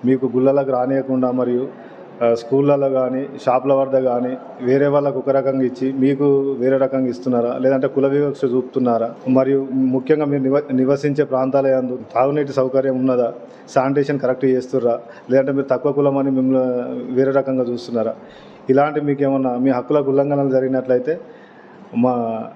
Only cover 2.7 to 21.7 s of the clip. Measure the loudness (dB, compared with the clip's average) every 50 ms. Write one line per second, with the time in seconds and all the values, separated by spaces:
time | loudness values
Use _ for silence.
2.7 | 2 2 2 0 0 0 0 0 -2 -6 -8 -8 -12 -4 -2 0 0 0 2 2
3.7 | 2 2 2 2 0 0 2 2 0 0 -2 -4 -6 -8 -12 -18 -14 -6 -2 0
4.7 | 2 2 2 2 2 2 0 0 -4 -2 -2 0 0 2 2 0 0 0 -2 -2
5.7 | -2 -2 -4 -4 0 2 2 2 2 2 2 2 2 2 2 -2 -2 0 0 0
6.7 | 2 2 2 0 0 -2 -2 -2 -4 -4 -4 -2 0 0 0 0 -2 0 0 2
7.7 | 2 2 0 0 0 0 0 2 2 2 0 -2 -2 -2 -2 0 0 0 -2 -2
8.7 | -2 0 0 2 2 0 0 -4 -6 -8 -2 2 2 2 4 4 2 0 0 -2
9.7 | -2 0 0 2 0 -2 2 2 2 2 2 0 0 0 0 2 2 0 0 0
10.7 | 0 0 2 2 0 0 0 -2 0 0 0 0 0 -2 0 0 0 2 2 2
11.7 | 2 0 0 -2 -6 -8 -10 -4 0 2 2 2 2 -2 -2 -2 0 -2 0 2
12.7 | 2 0 0 2 0 0 0 0 2 2 0 -2 -4 -8 -16 -20 -20 -20 -20 -2
13.7 | -2 0 0 2 0 0 0 0 -2 -2 -2 -2 -2 0 2 2 2 0 -2 -2
14.7 | -4 0 0 0 -2 -2 -6 -14 -20 -20 -4 2 2 2 2 2 0 -2 0 0
15.7 | -2 0 0 -2 0 2 2 2 2 0 0 0 0 0 2 2 2 2 2 0
16.7 | -2 -4 -4 -6 -8 -10 -8 -4 0 0 2 2 2 0 0 0 -2 -2 -2 -2
17.7 | -4 -6 -8 -4 -4 -2 -2 -2 -4 -8 -14 -20 -20 -20 -20 -20 -20 -14 -2 2
18.7 | 4 4 4 2 0 -2 -2 -2 -2 0 0 0 0 0 0 -2 -2 0 0 0
19.7 | 0 0 -2 0 0 0 2 2 2 0 2 2 0 0 0 2 2 0 0 2
20.7 | -2 -2 0 0 0 0 0 -2 -6 -6 -8 -18 -20 -20 -20 -20 -20 -20 -20 -20